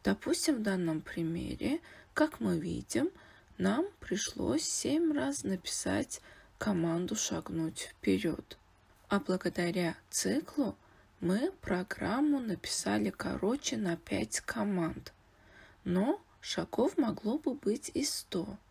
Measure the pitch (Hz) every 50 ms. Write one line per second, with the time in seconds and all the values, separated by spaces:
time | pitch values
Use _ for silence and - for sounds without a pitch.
0 | - 202 202 - - 233 339 - - 330 294 226 214 202 190 185 175 165 160 156
1 | - - - 170 165 160 165 - 127 123 - - - 226 285 349 - - - -
2 | - - - - 302 311 - - 226 196 175 160 156 175 170 190 190 - - 220
3 | 285 381 - - - - - - - - - - 185 190 214 277 359 403 - _
4 | - - 185 202 - - - - - - 247 320 - - - - - - 285 320
5 | 339 320 294 285 262 277 285 - - 196 190 185 - - - - - 185 190 208
6 | 262 - - - - - - - - - - - - 214 196 170 165 170 165 170
7 | 180 180 214 220 - - - - - - 185 165 160 160 - - - - - _
8 | - 202 190 190 214 165 151 - - _ - - _ _ _ _ _ _ - _
9 | _ - 202 202 196 - 185 185 - - - - 175 175 170 180 175 160 165 -
10 | - _ - - - 180 214 294 320 - - 302 262 196 - - - - - -
11 | - _ _ _ - 170 190 220 269 381 381 - - - 180 180 185 - - -
12 | - 180 208 262 302 302 285 269 240 220 175 - - - - - - 202 208 214
13 | 208 202 - - - - 131 - - 208 247 285 - - 247 220 208 175 165 -
14 | - - 202 - 220 220 - - - - - 226 208 208 196 175 165 160 - -
15 | - - - - - - - - - - - - - - - _ - 185 175 180
16 | 208 269 392 415 - _ - _ - - - - - - - - 247 359 - 359
17 | 262 220 175 - - 208 247 311 - - 240 - - 202 220 277 - - - -
18 | 285 - - - - _ - 180 160 - - - - -